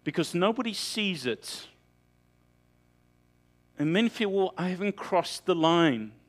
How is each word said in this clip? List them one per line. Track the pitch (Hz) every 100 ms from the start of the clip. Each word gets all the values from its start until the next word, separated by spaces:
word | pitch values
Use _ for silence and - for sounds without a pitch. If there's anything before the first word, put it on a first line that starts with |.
| -
Because | 151 156
nobody | 175 190 226 226
sees | 196 - - 202 170 127
it. | 110 - - - _ _ _ _ _ _ _ _ _ _ _ _ _ _ _ _ _ _ _ _ -
And | 147
men | 175 233
feel, | - 208
"Well, | 196 190 -
I | 180
haven't | 185 202 196
crossed | - 185 165 - -
the | 175
line | 160 170 165 117 107 -